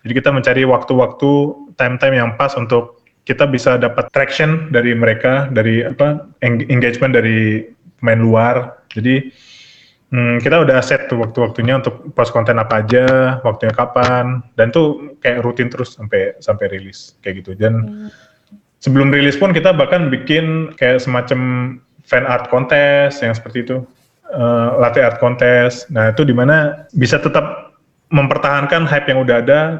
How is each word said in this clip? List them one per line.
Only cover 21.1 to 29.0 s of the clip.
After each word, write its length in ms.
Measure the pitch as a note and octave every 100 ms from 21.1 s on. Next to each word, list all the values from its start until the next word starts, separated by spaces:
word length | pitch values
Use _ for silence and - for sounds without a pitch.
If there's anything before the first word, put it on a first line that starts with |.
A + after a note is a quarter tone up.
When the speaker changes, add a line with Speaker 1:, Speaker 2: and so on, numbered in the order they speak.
| B2 B2 B2+ B2+ B2+ B2+ B2+ _ _
Speaker 1:
fan 240 | _ B2+ C3
art 240 | B2 -
contest 720 | B2 - D3 C#3+ C#3+ C#3 -
yang 80 | A#2
seperti 320 | A2+ A2+ B2
itu, 240 | A#2 B2+ B2 _ _ _ -
eh, 420 | C#3 A#2+ A#2+ A#2
latte 240 | B2+ A#2+ A#2+
art 240 | A#2+ A2+
contest. 640 | B2 B2 B2 B2 B2 - -
Nah, 240 | A#2+ A2
itu 160 | A2+ D3
dimana 560 | A#2+ B2+ D#3 D3+ - -
bisa 240 | E3 B2
tetap 560 | D3+ C#3+ - - - - _ _ _ _
mempertahankan 720 | D3+ C3+ - C#3+ C#3+ C#3 E3
hype 240 | D#3 C#3+